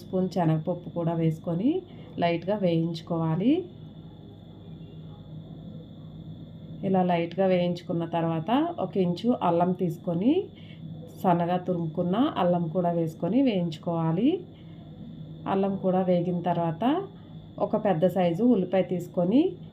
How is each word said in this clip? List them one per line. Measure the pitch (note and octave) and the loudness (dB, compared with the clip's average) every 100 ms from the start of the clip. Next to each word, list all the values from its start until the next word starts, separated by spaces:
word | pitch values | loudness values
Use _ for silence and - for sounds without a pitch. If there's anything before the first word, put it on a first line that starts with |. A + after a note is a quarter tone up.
స్పూన్ | - F#3 F#3 | -4 -2 0
శనగపప్పు | F#3 D#3+ D#3+ F3+ E3+ - | 2 2 2 0 -4 -6
కూడా | E3+ E3 | -4 -2
వేసుకొని | E3 D#3+ D#3 F3+ E3+ B3+ F#4 - - - - | 2 2 0 -2 0 2 0 -4 -14 -12 -2
లైట్గా | E3+ E3+ E3+ G#3+ | 0 0 0 2
వేయించుకోవాలి. | F3+ E3 E3+ D#3+ - E3 D#3+ E3 A3+ F4 F4+ - - - - - - - - - - - - D#3+ D#3+ D#3+ - D#3 - - - - - - - - - - - - - - G3 | 4 4 2 -2 -4 -2 0 2 4 2 0 -10 -18 -16 -18 -18 -18 -18 -20 -20 -18 -16 -16 -16 -16 -16 -16 -14 -14 -14 -14 -14 -16 -16 -16 -14 -14 -14 -14 -14 -14 -4 2
ఇలా | F#3 | 4
లైట్గా | F3+ E3+ E3+ F#3 F#3+ | 4 2 0 2 4
వేయించుకున్న | F3+ F3 F3 - E3+ E3 | 4 2 -2 -2 -2 -2
తర్వాత | E3+ E3 E3 E3 C4 E4+ - | 0 0 0 2 2 2 -2
ఒక | F#3 G3 | -2 0
ఇంచు | F3 E3+ A#3 - | 0 2 0 2
అల్లం | F3+ E3+ F3+ | 4 4 4
తీసుకొని | F3+ F3+ D#3 F3+ E3+ A#3 F4+ G4+ - - - - - - - | 2 -2 -2 -2 2 4 4 0 -8 -18 -16 -14 -14 -14 0
సన్నగా | G3 E3+ E3+ F3+ F3+ | 2 4 2 0 0
తురుముకున్న | E3+ E3 F3+ F3 G#3 D4 - | -2 -2 -2 0 2 2 2
అల్లం | F3+ F3 E3 | 2 4 2
కూడా | F#3 E3+ E3+ | 0 2 2
వేసుకొని | D#3+ - E3+ B3 C4 | -2 -2 0 4 4
వేయించుకోవాలి. | F#3+ E3+ D#3 F3 E3 D#3+ E3+ C4+ F#4+ - - - - - - - - - - - | 2 0 -4 -2 0 2 4 2 2 -4 -18 -18 -16 -16 -16 -14 -14 -14 -10 -2
అల్లం | G3 G3 G3 | 0 0 0
కూడా | F#3+ F#3 F3+ | 2 2 4
వేగిన | F3 F3+ F3 | 2 2 0
తర్వాత | F3+ E3+ E3 D#3+ A#3+ E4+ G4 - - - - - - | 0 0 0 0 0 0 -2 -12 -16 -16 -12 -4 0
ఒక | G#3+ G#3 | 2 2
పెద్ద | E3 F3+ | 4 2
సైజు | F#3+ F3 E3+ | 4 2 4
ఉల్లిపాయ | B3 G#3 F3 F#3+ | 4 4 4 2
తీసుకొని | F3+ F3+ - F#3 F3+ B3+ F#4+ - - | 2 -2 -2 0 4 4 2 -2 -14